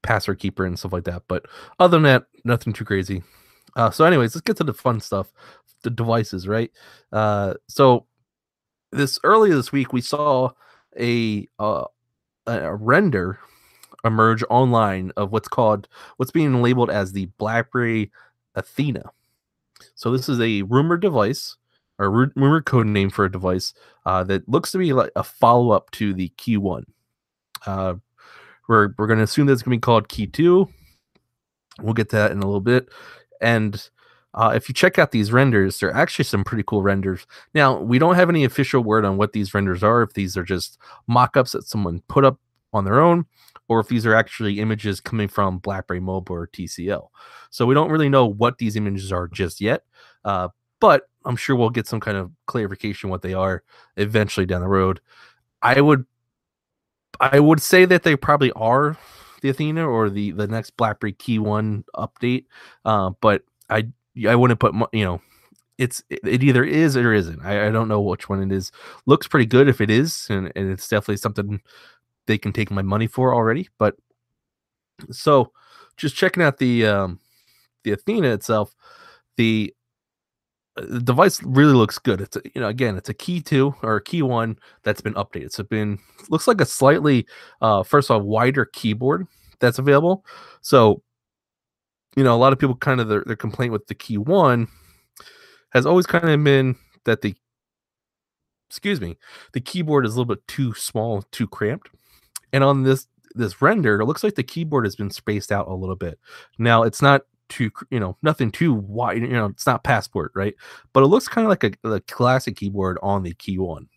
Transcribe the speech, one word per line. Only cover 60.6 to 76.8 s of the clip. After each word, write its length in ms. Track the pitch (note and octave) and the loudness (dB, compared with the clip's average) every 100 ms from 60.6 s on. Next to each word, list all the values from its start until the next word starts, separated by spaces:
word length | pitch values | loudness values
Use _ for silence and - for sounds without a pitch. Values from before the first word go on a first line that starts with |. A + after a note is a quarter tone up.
| G#2 - | -8 -4
BlackBerry 360 | A2+ G#2 G#2+ | -4 -4 -8
Key 260 | G2 - A2+ | -8 -4 -2
one 440 | G#2+ G#2 A2 G#2 - - | -2 -2 -2 -6 -10 -12
update, 500 | A2 _ A#2+ B2+ - - - _ A2 | -12 _ -4 -4 -6 -20 -20 _ -2
uh, 260 | G#2+ F#2 F#2 | 0 -2 -2
but 220 | A2 G2+ _ _ _ | 0 0 _ _ _
I, 180 | G#2+ A2+ - _ - G#2+ | -4 -4 -10 _ -4 2
I 80 | A#2+ | 4
wouldn't 240 | B2 A#2 | 4 4
put 140 | A2+ | 0
mu-, 140 | G2 A2+ | 0 -4
you 100 | A2 | -2
know, 180 | G2 E2+ _ _ _ _ _ - | -2 -4 _ _ _ _ _ -6
it's, 260 | B2+ - _ | -6 -6 _
it, 100 | - | -8
it 200 | - B2 | -2 2
either 200 | C#3 B2 | 4 4
is 320 | D3 D3 D#3+ C3 | 2 2 2 2
or 180 | A#2+ | 2
isn't. 300 | G#2+ E2 D#2+ | 2 0 -6
I, 240 | E2 G2+ G#2+ | -6 -2 0
I 40 | |
don't 180 | A2+ A2+ | 0 0
know 120 | G#2+ | 0
which 280 | G2+ F#2 - | -2 -4 -4
one 120 | G2 | -4
it 100 | F#2+ | -2
is. 200 | G2 F#2+ _ - - - | -4 -6 _ -20 -10 2
Looks 220 | C#3+ - | 2 2
pretty 180 | D3+ A#2 | 0 4
good 220 | B2 C#3+ | 6 6
if 140 | B2+ | 4
it 80 | G#2 | 2
is, 380 | A2 D#3+ - - | 2 0 -6 -6
and, 220 | G2 F#2 - | -6 -6 -6
and 160 | F#2+ | -6
it's 160 | F#2+ - | -6 -2
definitely 300 | G#2+ G2+ G2+ | -4 -2 -6
something 440 | A2 G#2 G2+ G#2 _ - - _ _ _ - | -4 -6 -6 -8 _ -20 -20 _ _ _ -4
they 120 | G#2+ | -4
can 140 | G#2 | -2
take 180 | G2+ G#2+ | -4 -4
my 120 | G2 | -4
money 260 | F#2+ G#2 A2+ | -2 -2 -2
for 260 | - B2+ | 0 0
already. 360 | A#2+ A2+ B2+ F#3+ _ | 2 0 -2 -6 _
But 180 | G#2+ - _ _ _ _ _ _ _ _ _ _ - | -2 -2 _ _ _ _ _ _ _ _ _ _ -20
so, 420 | A2 - C#3+ A#2+ _ _ _ _ _ | -6 2 4 2 _ _ _ _ _
just 200 | D3+ - | -8 0
checking 280 | E3 F3+ | -2 2
out 140 | D#3+ - | 0 0
the, 280 | B2+ A#2+ | 0 2